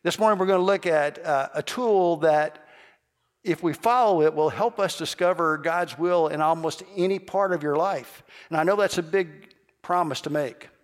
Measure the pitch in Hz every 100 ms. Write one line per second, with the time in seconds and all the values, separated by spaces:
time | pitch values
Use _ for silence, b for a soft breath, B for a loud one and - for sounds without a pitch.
0 | 170 - 214 202 185 185 185 196 185 156
1 | 147 147 170 139 139 156 - - 240 196
2 | 175 160 160 151 151 - B B B B
3 | B _ _ _ 190 160 175 143 226 247
4 | 226 175 156 151 156 - 226 226 190 -
5 | 156 - 180 170 160 156 165 175 175 147
6 | 175 175 156 151 156 165 160 - 185 196
7 | 185 196 190 196 196 175 147 147 190 165
8 | 120 - _ B B 160 160 202 190 180
9 | 160 190 175 147 - _ _ _ - 180
10 | 165 131 160 151 135 - - _